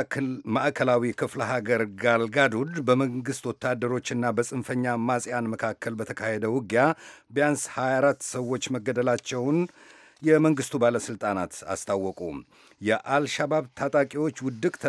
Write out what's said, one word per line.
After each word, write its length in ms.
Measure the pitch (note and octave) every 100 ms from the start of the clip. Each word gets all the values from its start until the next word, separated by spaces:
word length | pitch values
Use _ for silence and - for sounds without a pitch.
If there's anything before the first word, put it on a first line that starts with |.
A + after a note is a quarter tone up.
| -
ክል-፣ 220 | C#3 C3+ B2+ A2+
ማዕከላዊ 520 | A#2+ C#3+ - C3 A#2+ A#2+
ክፍለ 280 | - B2 C3+ A2+
ሀገር 360 | B2+ G#2+ A#2 G#2+ G2
ጋልጋዱድ 760 | A#2+ A#2 A2+ B2+ C3+ A2 D3+ E3+
በመንግስት 640 | B2+ B2+ C3 B2 B2 C3 B2
ወታደሮችና 800 | - B2+ B2 A#2+ B2 - B2 A#2+
በጽንፈኛ 540 | A2+ A#2+ C3+ A#2 B2+ B2
አማጽያን 580 | A#2+ A#2 B2 A2 B2 A2+
መካከል 460 | A2 A2+ G#2 A#2 A2
በተካሄደ 500 | A2 - A2 A2 A2
ውጊያ 340 | C3 G#2 A2+ C#3+ D#3+ - - _
ቢያንስ 320 | B2+ D3 C#3+ -
ሃያ 260 | - C3 C3
አራት 260 | C#3+ C3+ -
ሰዎች 400 | B2+ A#2+ B2+ -
መገደላቸውን 880 | B2+ A2 A#2+ B2+ A#2+ - B2+ B2+ D#3+ F3 - - - - _
የመንግስቱ 520 | D#3 D#3 D#3+ C#3 B2+ C#3
ባለስልጣናት 760 | A#2 A#2 A#2+ G#2+ G#2+ F#2+ F2 - -
አስታወቁ። 520 | F#2+ - G2 F#2+ - F2 C#2 - _ - _
የአልሻባብ 840 | G#2 A2 - C#3 C#3 - D3 D#3 C3+
ታጣቂዎች 640 | - C#3 D3 C#3 D3 D#3 -
ውድቅት 420 | C3 A2+ E3+ -